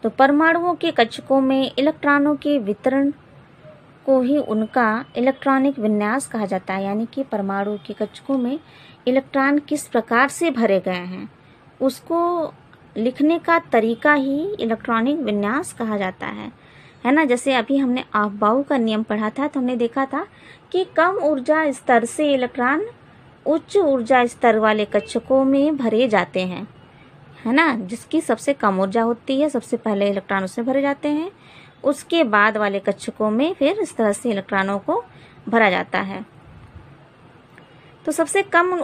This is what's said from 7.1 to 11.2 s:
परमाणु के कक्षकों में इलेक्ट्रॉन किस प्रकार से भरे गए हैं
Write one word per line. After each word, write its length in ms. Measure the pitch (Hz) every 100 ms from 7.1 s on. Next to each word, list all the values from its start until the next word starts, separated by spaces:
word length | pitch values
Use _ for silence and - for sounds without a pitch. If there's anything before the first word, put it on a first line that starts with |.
| -
परमाणु 540 | 269 214 196 196 202 208 -
के 80 |
कक्षकों 440 | 208 214 - - 277
में 220 | 240 285 - - - - -
इलेक्ट्रॉन 520 | 262 262 277 269 294
किस 280 | 294 294 -
प्रकार 400 | 240 226 233 269
से 220 | - 339
भरे 280 | 254 226 196
गए 120 | 185
हैं 380 | 180 180 185